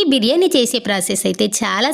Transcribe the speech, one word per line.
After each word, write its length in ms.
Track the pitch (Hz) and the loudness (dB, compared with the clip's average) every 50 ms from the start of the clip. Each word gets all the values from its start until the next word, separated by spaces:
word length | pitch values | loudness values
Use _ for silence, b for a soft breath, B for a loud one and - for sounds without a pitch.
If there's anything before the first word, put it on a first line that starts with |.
| 415 294 | 4 2
బిర్యానీ 380 | 269 254 208 233 285 349 381 359 359 | 2 2 2 2 2 2 2 2 4
చేసే 240 | 262 240 233 - 233 - | 2 2 2 0 -4 -2
ప్రాసెస్ 360 | 208 202 190 180 - 196 - - 190 | -2 -2 -2 -2 -2 -4 -2 -2 -2
అయితే 160 | 185 - 214 202 - - | 0 0 -2 -2 -2 -2
చాలా 320 | 226 196 190 202 240 294 | -4 -2 -2 -2 -2 -2